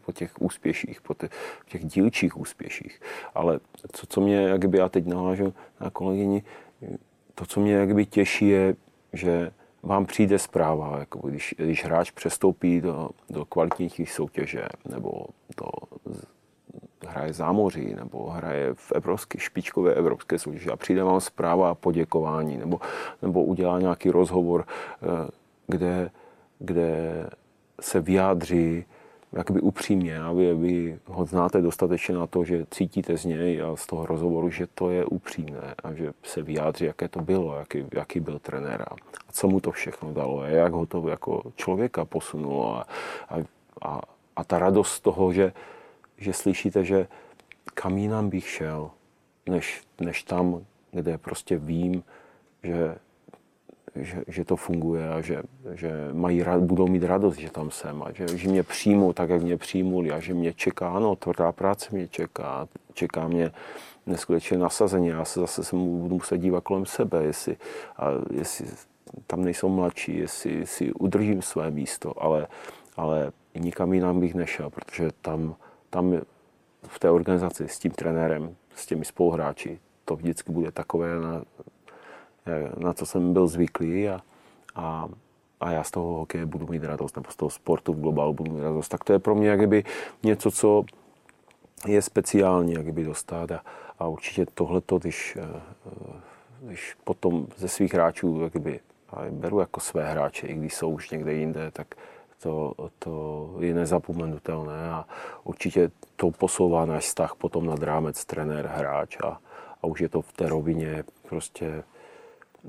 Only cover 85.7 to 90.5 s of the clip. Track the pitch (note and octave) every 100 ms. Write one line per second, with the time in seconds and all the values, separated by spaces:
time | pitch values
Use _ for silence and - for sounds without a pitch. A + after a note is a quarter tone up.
85.7 | D#2+ - - E2+ E2 D#2 E2+ E2 D#2+ D#2
86.7 | E2 D2+ D2 C#2+ - - - D2+ - -
87.7 | D#2+ - D2+ D2+ D#2 D2+ D2+ D#2+ D#2 D#2
88.7 | D#2 D2+ F2 - G2 G#2+ G#2+ G#2 G2+ G#2
89.7 | G#2 - - - - A2 G#2 G#2+